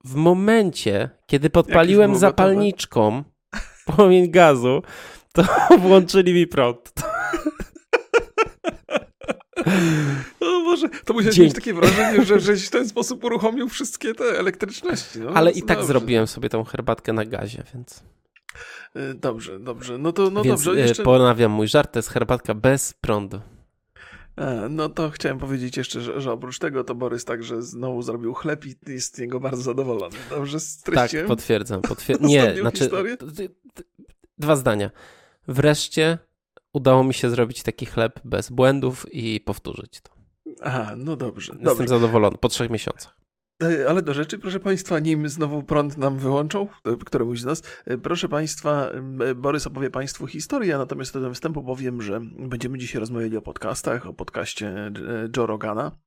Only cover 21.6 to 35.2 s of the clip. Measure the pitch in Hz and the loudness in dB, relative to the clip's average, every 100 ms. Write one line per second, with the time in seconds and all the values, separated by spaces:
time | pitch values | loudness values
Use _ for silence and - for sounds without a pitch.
21.6 | 107 151 139 117 - 123 113 123 - 107 | 2 2 2 -4 -4 -4 -2 -2 -2 0
22.6 | 131 135 - - - 104 98 98 - _ | 2 2 -2 -6 -4 -4 -4 -14 -16 _
23.6 | _ _ _ _ - - - - 143 120 | _ _ _ _ -20 -20 -20 -10 -6 -6
24.6 | 107 156 151 156 156 151 147 135 135 135 | -6 -6 -6 -4 -6 -4 -6 -6 -6 -6
25.6 | 127 131 123 117 120 - 135 117 127 127 | -6 -6 -8 -8 -8 -6 -6 -6 -8 -8
26.6 | 170 135 123 120 123 120 - 117 117 117 | -6 -4 -6 -6 -6 -6 -8 -8 -6 -10
27.6 | 120 120 127 120 123 120 117 120 160 151 | -10 -10 -8 -6 -6 -6 -6 -6 -6 -8
28.6 | 151 131 - 131 - - 120 127 131 127 | -10 -18 -14 -10 -10 -10 -8 -6 -6 -6
29.6 | 127 127 131 110 90 - 127 147 139 156 | -4 -4 -4 -4 -6 -12 -10 -8 -6 -8
30.6 | - - - 160 120 156 180 113 - 110 | -10 -10 -2 0 0 -2 -2 -4 0 -2
31.6 | - 98 - 107 - 131 147 143 117 87 | -2 -8 -6 -8 -2 2 6 6 4 2
32.6 | 110 - 135 190 196 247 139 156 185 _ | -2 0 -2 -2 -4 -8 -12 -12 -14 _
33.6 | 277 - - _ - _ _ - 147 147 | _ -20 -20 _ -20 _ _ -6 2 2
34.6 | 127 107 101 _ - _ | 2 0 -4 _ -20 _